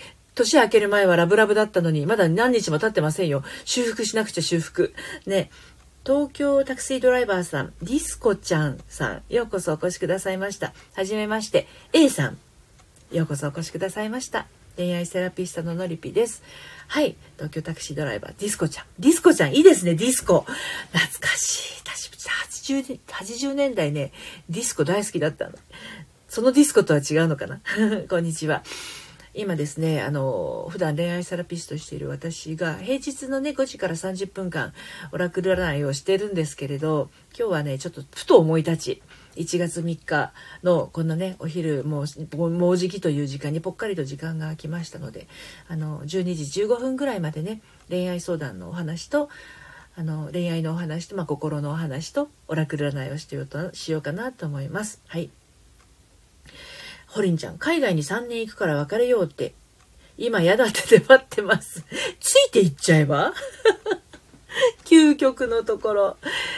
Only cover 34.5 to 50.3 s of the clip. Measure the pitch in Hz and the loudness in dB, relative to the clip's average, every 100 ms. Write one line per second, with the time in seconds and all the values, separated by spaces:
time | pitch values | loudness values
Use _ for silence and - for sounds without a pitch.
34.5 | 165 123 - - - 147 - 180 190 185 | -4 -6 -10 -18 -16 -10 -4 -2 0 0
35.5 | 185 175 143 143 139 - 196 208 185 151 | 2 0 0 -2 -2 0 0 0 -2 -4
36.5 | - 139 139 156 151 - - _ - 226 | -4 -8 -4 0 0 -2 -8 _ -4 -2
37.5 | 160 147 135 175 - 139 - - 277 160 | 0 -2 -4 -8 -12 -16 -6 8 8 8
38.5 | 160 156 165 - - - - - - 165 | 4 2 -2 -4 -8 -10 -20 -16 -10 -4
39.5 | 175 170 170 165 160 - 151 - - - | -2 -2 -4 -4 -6 -2 -2 -2 -8 -20
40.5 | - 180 170 - - 160 160 185 180 160 | -4 2 2 0 -4 -2 -2 -4 -6 -8
41.5 | 170 160 143 143 147 143 - 160 147 170 | -4 -2 -2 -2 -4 -6 -8 -10 -4 -2
42.5 | 175 175 180 180 190 170 143 143 135 147 | 2 2 2 0 -2 -2 -2 -2 -6 -6
43.5 | 160 185 - 220 180 135 139 160 160 156 | -4 -6 -6 -6 -4 -6 -8 -8 -6 -8
44.5 | 156 156 175 160 - 139 - - - - | -8 -8 -8 -10 -12 -14 -14 -18 -20 -20
45.5 | - - 160 156 147 143 190 180 165 143 | -20 -10 -8 -6 -8 -6 -4 -2 -4 -6
46.5 | 185 208 240 254 262 277 208 156 156 175 | -2 0 0 -2 -2 -2 -2 -4 -4 -6
47.5 | 220 - - - 180 180 175 175 165 143 | -8 -14 -20 -8 -4 -4 -4 -6 -6 -6
48.5 | 92 85 175 160 170 - 294 294 - - | -10 -12 -8 -8 -8 -2 -2 -2 -8 -20
49.5 | - - - - - 160 156 147 | -20 -20 -20 -18 -8 -6 -6 -6